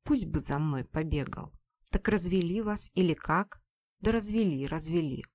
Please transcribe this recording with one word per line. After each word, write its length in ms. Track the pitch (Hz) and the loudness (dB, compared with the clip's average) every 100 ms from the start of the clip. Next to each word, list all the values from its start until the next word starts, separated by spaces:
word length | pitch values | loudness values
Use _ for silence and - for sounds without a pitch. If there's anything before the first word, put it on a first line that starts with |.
пусть 220 | - 277 196 | 0 0 0
бы 160 | 151 | -4
за 180 | 135 143 | -2 -2
мной 240 | 156 135 | 0 -2
побегал». 720 | - 156 160 147 135 - - - _ _ - | -4 -4 -2 -2 -2 -6 -12 -16 _ _ -2
«Так 200 | 196 - | -2 2
развели 520 | 202 175 185 170 202 | 0 2 2 2 0
вас 300 | 214 208 - - | -2 -4 -4 2
или 180 | 180 | 2
как?» 480 | 156 - 165 202 - _ _ _ _ | 2 0 0 0 -8 _ _ _ _
«Да 120 | 202 | 0
развели, 520 | 226 208 214 202 135 139 | 0 0 2 2 2 -2
развели. 600 | 160 156 170 156 131 - | -4 -2 0 0 -4 -10